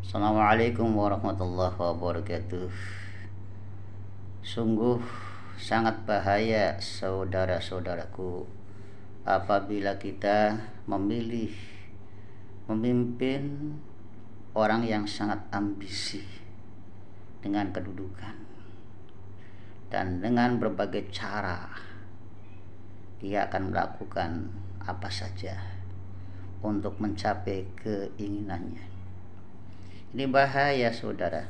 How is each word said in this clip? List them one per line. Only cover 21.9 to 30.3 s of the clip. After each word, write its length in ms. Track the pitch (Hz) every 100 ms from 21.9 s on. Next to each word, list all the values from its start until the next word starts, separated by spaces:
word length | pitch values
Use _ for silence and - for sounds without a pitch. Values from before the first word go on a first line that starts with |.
| - - - - - - - - - - - - -
dia 320 | 98 101 98
akan 240 | 92 92
melakukan 800 | 92 87 - - - 85 85 - - - - -
apa 240 | 92 -
saja 480 | - - - 92 - - - - - - - - - - -
untuk 400 | 107 104 98 -
mencapai 640 | 107 95 107 98 95 98 95 -
keinginannya. 1120 | 110 101 98 - 101 101 101 87 90 - - - - - - - - - - - - - - 120
Ini 160 | 135